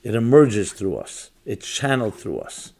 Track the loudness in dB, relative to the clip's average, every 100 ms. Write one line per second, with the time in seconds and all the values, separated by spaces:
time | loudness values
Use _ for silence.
0 | -2 0 6 8 8 4 -4 -4 -6 -6
1 | -10 -16 -20 _ -12 -10 -8 -6 -2 -2
2 | -2 -6 -8 -8 -10 -16 -18 _